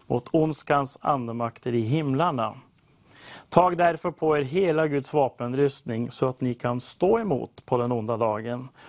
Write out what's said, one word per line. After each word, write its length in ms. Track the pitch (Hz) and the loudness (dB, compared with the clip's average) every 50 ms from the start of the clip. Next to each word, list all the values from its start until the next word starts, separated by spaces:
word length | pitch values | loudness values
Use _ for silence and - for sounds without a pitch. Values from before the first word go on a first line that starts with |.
| - | -6
mot 220 | - 127 123 - - | -4 -4 -4 -2 0
ondskans 680 | - 165 156 156 143 - - - 147 143 139 135 - - | 0 2 2 2 -2 -4 -2 0 0 0 0 -2 -6 -4
andemakter 760 | - - 147 135 120 117 113 120 120 113 - - - 127 120 | -2 0 0 0 -2 -4 -4 -4 -4 -6 -6 -6 -4 -2 0
i 60 | 120 | 0
himlarna. 760 | 113 110 139 160 156 139 131 135 165 180 151 123 110 107 - 127 - _ _ _ _ _ _ _ _ _ - - - - - - - - | 0 0 0 0 0 0 0 0 0 0 0 -2 -2 -4 -6 -10 -20 _ _ _ _ _ _ _ _ _ -20 -20 -20 -20 -20 -20 -4 2
Tag 300 | - 170 180 180 175 165 | 4 6 6 6 4 4
därför 320 | 175 170 165 160 - 175 | 2 2 2 0 -4 -6
på 260 | 160 - 160 156 151 | -4 0 2 2 2
er 60 | 147 | 2
hela 440 | 143 127 147 185 196 175 151 156 160 | 2 0 0 0 2 2 2 2 2
Guds 260 | 151 143 139 131 - | 0 0 -2 -2 0
vapenrustning 1000 | - 151 139 120 - - 123 120 127 135 143 139 135 - - - 117 113 120 120 | 0 2 2 0 0 -4 -6 -4 0 2 2 0 0 -4 -8 -6 -4 -4 -4 -4
så 180 | - - 135 131 | -2 -2 -2 -2
att 120 | 127 - | -2 -2
ni 140 | 131 123 120 | -4 -4 -4
kan 260 | - - 123 123 123 | -2 -2 -4 -4 -4
stå 380 | - - - - 180 185 220 233 | -6 -8 -4 0 2 2 2 2
emot 480 | 226 196 143 120 113 - _ - - | 2 0 -2 -2 -4 -8 _ -12 -6
på 100 | - 135 | -2 0
den 160 | 123 120 123 | 0 0 0
onda 240 | 123 117 107 110 117 | -2 -2 -2 -2 -2
dagen 520 | 107 117 110 107 107 110 120 120 123 127 131 _ - - | 0 0 0 0 -2 -4 -6 -8 -10 -10 -14 _ -20 -20